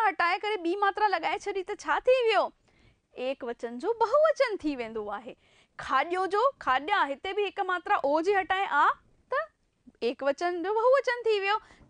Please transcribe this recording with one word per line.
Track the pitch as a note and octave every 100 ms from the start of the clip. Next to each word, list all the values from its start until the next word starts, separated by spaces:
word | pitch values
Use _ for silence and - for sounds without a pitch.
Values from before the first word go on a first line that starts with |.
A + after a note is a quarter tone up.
| A4
हटाए | - F4 F#4
करे | G#4 G#4+
ॿी | E4+ G4
मात्रा | G4+ G4+ G#4+
लॻाए | F4+ D#4+ F4+
छॾी | G4 F#4+
त | F#4 G4+
छा | D4+ D4+
थी | - C5 A4+
वियो? | G4 C4 - _ _ _ _ _ -
एक | B3+ C4+
वचन | A#3+ A#3+ A#3 A#3+
जो | E4 A#4
बहुवचन | A4 C#5+ D#5 C#5+ C5 G4
थी | D4+ C4+
वेंदो | A3+ A3+ G#3
आहे। | G3+ A3+ - _ _ _ -
खाॼो | - C4 D#4 F#4 F#4
जो | G4+ C5 -
खाॼा, | - C4 D4 G4
हिते | C#4+ C#4 F#4+
बि | G4
हिकु | G4 G4+
मात्रा | F#4+ F4+ - G4+
ओ | C#4 D#4
जे | E4
हटाए | G4+ F#4+ F#4+ G4
आ | C#4+ G4 - _ _ -
त | C5+ D#5 _ _ _ - -
एक | A#3 C#4+
वचन | C#4 C#4 F4 F4
जो | F4
बहुवचन | A4 A#4+ C5+ B4 B4
थी | A#4 G#4
वियो। | G4 G#4+ - -